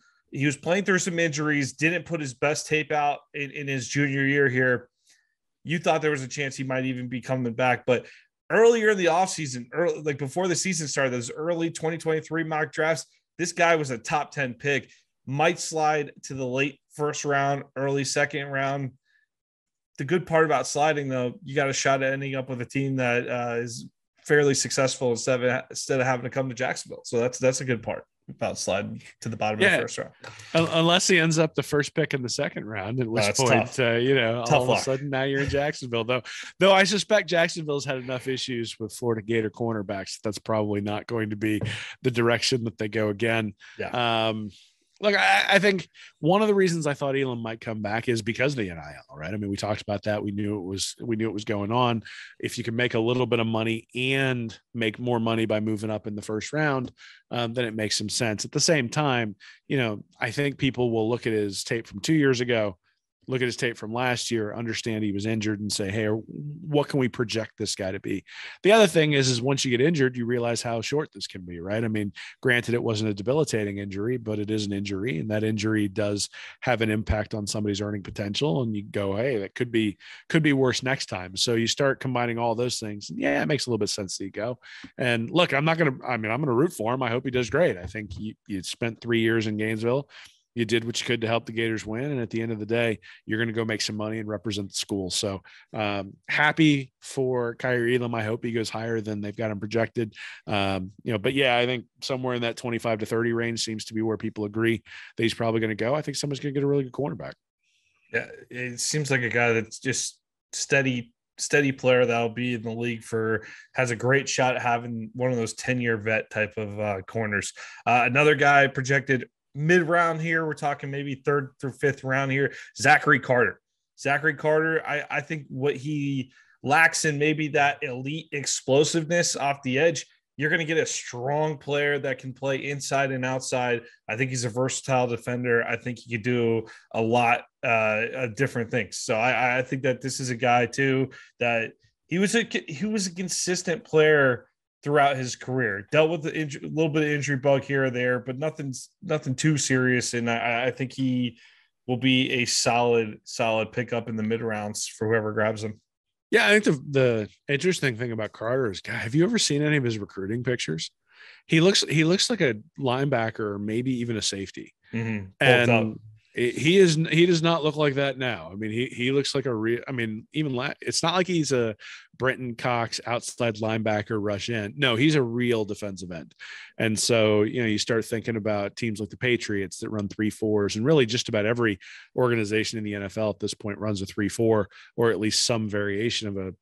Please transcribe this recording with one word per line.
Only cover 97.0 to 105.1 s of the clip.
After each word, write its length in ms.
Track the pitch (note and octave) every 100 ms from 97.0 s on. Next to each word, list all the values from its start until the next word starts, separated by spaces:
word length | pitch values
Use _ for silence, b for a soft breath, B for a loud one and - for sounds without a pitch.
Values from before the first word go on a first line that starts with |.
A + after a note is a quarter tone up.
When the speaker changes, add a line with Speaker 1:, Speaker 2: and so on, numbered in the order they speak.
Speaker 2:
for 540 | - C3+ B2+ B2 A#2 A#2
Kaiir 340 | B2+ B2 A#2
Elam. 220 | B2 A#2+ A#2
I 80 |
hope 220 | G#2+ A#2 A#2+
he 80 |
goes 160 | A2+ G#2+
higher 320 | A2 A#2 A2+
than 180 | G#2+ G#2
they've 160 | G#2 G#2
got 160 | A2
him 80 | G2+
projected. 560 | G#2 A2+ A2 A#2+ A2+ - B B -
Um, 460 | G2+ G2 F#2+ F#2 -
you 80 | B2+
know, 60 | A2
but 160 | A#2
yeah, 240 | C3+ C3 A#2+
I 80 | B2
think 220 | B2 - _
somewhere 340 | - C3 B2+ A#2+
in 80 |
that 120 | A#2 A2+
twenty-five 440 | B2 A#2 A#2+ A2
to 60 | G#2+
thirty 280 | A2+ A#2
range 320 | A#2 A#2 A2+ -
seems 180 | G#2+ -
to 80 |
be 80 | A2
where 140 | A2 G#2
people 300 | A2 G#2+ G#2
agree 360 | A2 A2+ A2 B B B